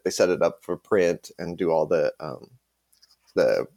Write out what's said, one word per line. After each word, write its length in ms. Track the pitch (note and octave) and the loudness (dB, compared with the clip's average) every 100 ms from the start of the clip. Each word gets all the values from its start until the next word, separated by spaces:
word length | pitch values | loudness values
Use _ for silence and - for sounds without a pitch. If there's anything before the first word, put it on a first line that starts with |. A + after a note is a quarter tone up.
| F#2 | -4
they 40 | |
set 200 | - F#2+ | 0 2
it 120 | F2 | 2
up 180 | E2+ - | 0 -2
for 140 | - F2 | -10 -10
print 520 | - G#2+ F2 E2+ - - | -2 2 2 0 -8 -12
and 200 | F2 E2+ | -10 -4
do 140 | F2 | -2
all 160 | D#2+ D2+ | 0 0
the, 260 | E2+ D2 - | 0 0 -4
um, 300 | D#2 A#1+ - _ _ _ _ _ _ _ _ G2 | -12 -14 -16 _ _ _ _ _ _ _ _ 0
the 300 | C2 G1+ - | 2 2 -2